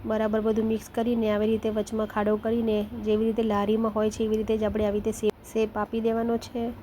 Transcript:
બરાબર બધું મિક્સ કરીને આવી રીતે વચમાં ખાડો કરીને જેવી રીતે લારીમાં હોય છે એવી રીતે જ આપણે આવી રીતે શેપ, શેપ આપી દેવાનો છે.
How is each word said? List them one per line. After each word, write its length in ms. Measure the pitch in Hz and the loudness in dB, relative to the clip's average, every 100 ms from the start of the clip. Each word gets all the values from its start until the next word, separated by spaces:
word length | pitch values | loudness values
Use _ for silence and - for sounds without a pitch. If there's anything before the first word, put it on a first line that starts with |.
બરાબર 380 | 226 220 220 214 | -2 0 2 2
બધું 260 | 220 220 220 | 2 2 2
મિક્સ 200 | 220 214 | 0 -2
કરીને 380 | - 233 240 220 | -2 0 2 2
આવી 220 | 208 214 | 2 2
રીતે 220 | 220 220 | 2 0
વચમાં 380 | 214 208 220 214 | -2 -2 -2 -2
ખાડો 260 | 220 208 214 | 0 0 0
કરીને 400 | 220 233 226 214 208 233 | 0 0 2 0 -2 -6
જેવી 260 | 208 214 226 | 0 2 2
રીતે 180 | 220 226 | 2 2
લારીમાં 480 | 202 202 220 226 | 2 2 2 2
હોય 180 | 214 214 | 0 -2
છે 100 | 214 | 0
એવી 180 | 220 220 | 0 0
રીતે 140 | 220 | 0
જ 100 | 220 | 0
આપણે 220 | 214 208 214 | 0 0 0
આવી 160 | 202 | 0
રીતે 140 | 208 214 | -2 0
શેપ, 300 | 214 - - | -2 -2 -6
શેપ 320 | 220 214 214 | -2 -2 -2
આપી 240 | 208 226 | -4 0
દેવાનો 360 | 226 226 233 233 | 0 0 0 -2
છે. 260 | - 247 233 240 | -2 -6 -6 -6